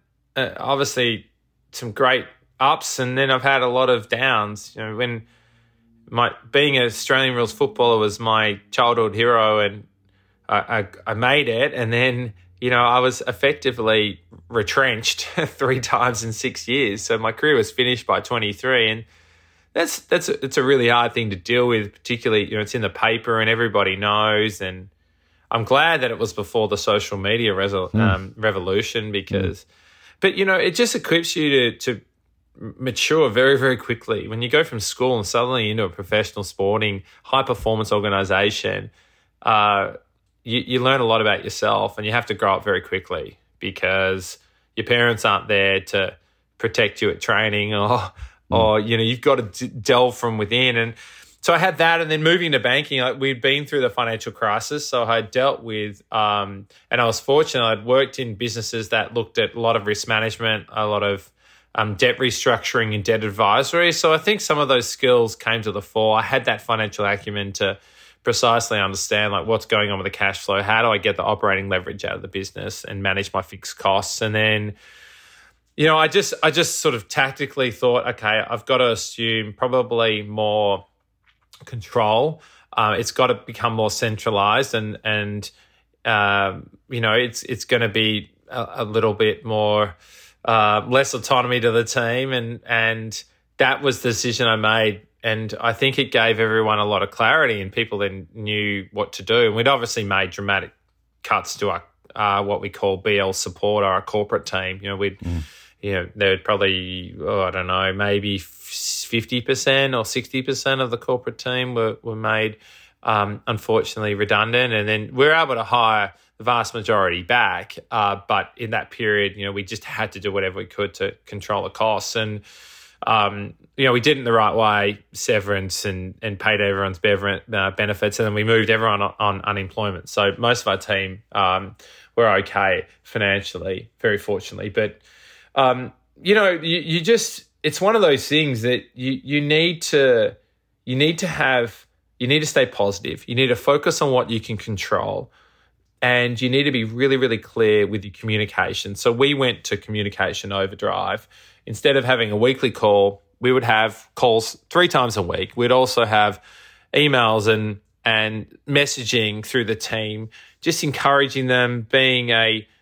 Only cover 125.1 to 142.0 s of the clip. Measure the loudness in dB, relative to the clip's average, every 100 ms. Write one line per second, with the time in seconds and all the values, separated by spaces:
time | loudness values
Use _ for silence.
125.1 | -8 0 0 0 -2 -2 -6 -6 -6 -8
126.1 | -10 -10 -4 0 2 0 0 -2 -2 0
127.1 | 0 0 -4 -6 -2 -2 -2 -4 -2 -2
128.1 | -2 -2 -2 2 2 2 2 2 0 -2
129.1 | -2 -2 -2 -4 -6 -6 -4 -4 -6 -6
130.1 | 0 0 2 0 0 0 -2 -2 -4 -4
131.1 | -10 _ 0 0 0 -4 -16 -20 -20 -6
132.1 | 2 4 4 0 0 0 0 -4 _ -10
133.1 | -2 0 -2 -4 -10 -8 -8 -10 _ 0
134.1 | 0 -2 -6 -6 -12 -6 -2 -4 -4 _
135.1 | _ -20 -20 _ 2 2 2 -4 -16 _
136.1 | _ 2 4 4 2 0 -2 0 -2 2
137.1 | 2 0 -10 -18 _ -4 0 2 4 6
138.1 | 4 2 0 2 0 0 -2 -4 -10 -6
139.1 | -6 -2 -2 2 2 2 -2 0 4 6
140.1 | 4 2 -2 _ _ _ _ -4 0 0
141.1 | 0 -4 0 2 2 0 -6 _ _